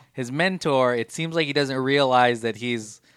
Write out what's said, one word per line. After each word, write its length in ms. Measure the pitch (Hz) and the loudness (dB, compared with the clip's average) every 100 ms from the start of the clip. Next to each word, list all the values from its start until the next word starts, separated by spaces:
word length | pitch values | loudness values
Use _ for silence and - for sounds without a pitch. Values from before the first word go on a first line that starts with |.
| _ | _
his 200 | - 123 | -10 -6
mentor, 600 | 139 180 185 165 135 127 | -2 -2 -2 0 2 2
it 180 | 123 113 | 0 -4
seems 240 | - 165 165 | -6 -4 -2
like 100 | 151 | -2
he 60 | |
doesn't 240 | 143 139 131 | 0 0 -2
realize 640 | 131 139 135 127 123 120 | 0 2 4 4 4 2
that 160 | 113 107 | -4 -4
he's 440 | 123 120 107 - _ | -4 -6 -6 -16 _